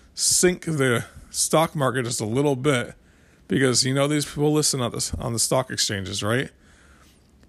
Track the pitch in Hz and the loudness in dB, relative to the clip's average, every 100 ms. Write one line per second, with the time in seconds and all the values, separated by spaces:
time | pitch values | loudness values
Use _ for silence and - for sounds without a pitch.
0 | - - - - 180 180 - 151 131 117 | -20 -4 0 4 2 2 -4 0 2 2
1 | 107 - - - - 156 160 156 131 123 | -2 -12 -12 -6 0 2 2 0 0 0
2 | 117 117 110 120 147 135 143 127 - - | -4 -4 -2 0 2 2 2 0 -2 -10
3 | - _ _ _ - 180 131 117 127 139 | -20 _ _ _ -4 2 4 2 2 2
4 | 143 151 143 147 151 151 147 139 117 - | 0 0 -2 0 2 2 2 0 -4 -4
5 | - - 131 117 - 135 127 120 - 104 | -6 -6 -4 -2 0 0 -2 -4 -4 -4
6 | 95 101 104 120 156 - - - - - | -6 -4 -2 -2 -2 -10 -20 -20 -20 -20
7 | - _ _ _ | -20 _ _ _